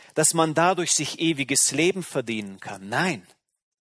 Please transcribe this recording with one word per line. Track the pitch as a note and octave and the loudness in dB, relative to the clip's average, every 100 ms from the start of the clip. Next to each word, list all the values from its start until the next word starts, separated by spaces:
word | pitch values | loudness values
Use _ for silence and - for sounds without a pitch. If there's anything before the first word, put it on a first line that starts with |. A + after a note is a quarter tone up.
| - | -6
dass | - D#3 | 0 2
man | E3 D#3+ | 4 2
dadurch | D3+ F3 F#3 D#3+ | 4 2 2 0
sich | - D3 - | 0 -2 -2
ewiges | D#3+ C#3 C3+ C#3 - | 0 0 0 2 2
Leben | C#3 F3 F#3+ | 2 0 0
verdienen | - C#3+ A#2 A2 G2+ G2 | -4 -4 -4 -4 -8 -12
kann. | G2+ G2 G2 | -14 -12 -4
Nein. | B2+ F3+ A2 - _ _ _ _ _ _ | -2 -2 -2 -10 _ _ _ _ _ _